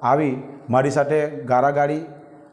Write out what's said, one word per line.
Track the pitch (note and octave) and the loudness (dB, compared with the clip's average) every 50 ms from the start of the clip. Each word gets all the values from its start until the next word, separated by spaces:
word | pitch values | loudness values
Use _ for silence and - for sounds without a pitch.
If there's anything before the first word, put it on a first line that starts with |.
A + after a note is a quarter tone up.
આવી | - A#2+ C3+ D3+ D#3 C#3 B2+ C3 - - - - - - | 0 2 2 2 2 0 -2 -4 -8 -14 -16 -14 -6 0
મારી | A2+ C3 C3+ C#3+ | 2 2 2 2
સાથે | A#2+ C3 C#3+ C#3+ D3+ D3+ D3 D3+ | 2 0 0 2 0 0 0 -2
ગાળાગાળી | D3 C#3 C3+ A#2+ B2 B2 C3+ C#3+ C#3+ C#3+ C#3+ C#3+ D3+ D#3 E3 - - - - - - - - - | -4 -6 -4 0 2 2 2 2 2 2 0 0 -2 -4 -8 -10 -16 -20 -20 -20 -20 -20 -20 -8